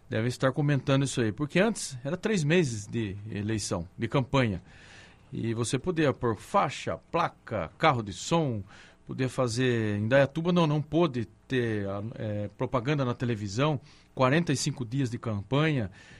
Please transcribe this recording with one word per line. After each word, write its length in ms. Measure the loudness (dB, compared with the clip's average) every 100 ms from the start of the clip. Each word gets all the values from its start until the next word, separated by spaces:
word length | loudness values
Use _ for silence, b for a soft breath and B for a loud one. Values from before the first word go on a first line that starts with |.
| -4
devem 180 | -2 -2
estar 240 | 0 0
comentando 540 | 2 2 2 4 2 2
isso 160 | 2
aí, 100 | 0
porque 300 | 0 0 4
antes 360 | 2 0 -6 -8
era 140 | -6 -4
três 260 | 0 0
meses 420 | 4 4 2 -2 -6
de 300 | -4 -4 -6 -8
eleição, 560 | -4 -2 -2 -2 -4 -6 -6
de 120 | -2
campanha, 520 | -2 0 2 2 -2 B B B B B B -12
e 220 | -4 -2
você 260 | -2 -2 -2
podia 340 | -2 0 2
pôr 220 | 2 -2 -2
faixa, 640 | 0 0 0 -4 -8 -8 -4
placa, 600 | -2 -2 -4 -8 -6 -6 0
carro 260 | 2 2
de 80 | -2
som, 500 | -8 0 0 0 -4 -8 B B -18 -10
podia 220 | -4 -2
fazer, 720 | 0 -2 2 2 2 0 0
Indaiatuba 540 | 4 4 4 2 2
não, 120 | 4 4
não 160 | 2
pôde 460 | 0 2 2 0 -6 -10 -4
ter, 400 | 0 0 -2 -4 -6 -8 -6
é, 340 | -6 -4 -6 -6
propaganda 460 | -2 -2 0 0
na 100 | 0
televisão, 640 | 0 -2 -2 -2 0 0 0 B B -8 2
quarenta 380 | 4 4 2
e 20 | 0
cinco 300 | -2 -4 -4
dias 240 | -2 -2
de 80 | -4
campanha, 760 | -4 -4 0 0 2 0 -2 B B